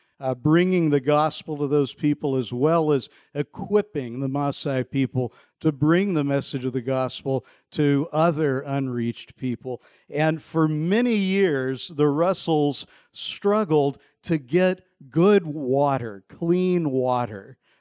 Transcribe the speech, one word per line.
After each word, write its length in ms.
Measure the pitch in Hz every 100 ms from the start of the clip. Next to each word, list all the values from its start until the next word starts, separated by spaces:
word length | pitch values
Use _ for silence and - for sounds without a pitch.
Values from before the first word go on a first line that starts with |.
| _ -
uh, 160 | 135
bringing 560 | 127 135 165 185 180 160
the 100 | 143
gospel 580 | 127 147 156 - - 147
to 80 | 143
those 260 | 147 135
people, 440 | - 147 147 147 131
as 160 | 117
well 380 | 123 147 165 156
as 200 | 143 - _ _
equipping 840 | 143 147 - 180 208 208 151 123 123
the 80 | 139
Maasai 600 | 139 143 - 147 131 123
people 440 | 135 131 127 120 _ _ _
to 100 | 160
bring 420 | 139 147 175 202
the 100 | 165
message 400 | 143 139 131 135
of 80 | 127
the 80 | 123
gospel 640 | 120 131 127 - 139 131 - _ _
to 360 | - 147 143 156
other 480 | - 170 151 151 135
unreached 760 | 143 139 131 120 117 - - -
people. 460 | 131 117 131 123 _ _ -
And 340 | 147 156 156
for 260 | - 160 156
many 480 | 151 165 208 247 220
years, 720 | 190 196 190 139 131 131 -
the 200 | 147 147
Russells 800 | 143 175 180 - 156 147 131 - - _
struggled 840 | - - - 202 214 180 151 143 139 _ _
to 160 | - 165
get 420 | 123 170 185 185 _ _ 139
good 360 | 156 190 202 165
water, 800 | 151 127 135 143 135 117 98 -
clean 640 | - 170 180 185 180 151
water 680 | 131 127 123 117 104 110 131 _ _